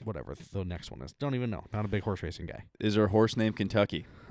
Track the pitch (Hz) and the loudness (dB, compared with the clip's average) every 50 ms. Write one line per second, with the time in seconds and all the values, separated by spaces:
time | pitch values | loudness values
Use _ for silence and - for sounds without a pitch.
0 | - 110 92 71 57 - 73 - - - - 98 92 90 87 85 - - - 58 | -8 -8 -8 -8 -8 -10 -10 -12 -12 -8 -6 -4 -4 -4 -4 -6 -8 -12 -12 -12
1 | 65 - - - 143 143 135 123 127 117 98 71 - - - 104 107 101 104 101 | -12 -12 -8 -4 -4 -2 0 0 -2 -2 -4 -6 -8 -6 -4 -4 -2 0 -2 -2
2 | - 110 95 - - 80 - - 85 80 - - - - _ - - 110 104 110 | 0 -2 -2 -2 -4 -6 -8 -8 -10 -10 -10 -12 -14 -16 _ -2 0 2 4 6
3 | 107 95 104 110 113 113 - 113 110 110 101 - 101 98 - 104 101 - 95 80 | 6 6 6 6 6 6 4 2 0 0 2 0 -2 2 4 4 2 2 0 -6
4 | - - - - - - | -8 -10 -18 -20 -20 -14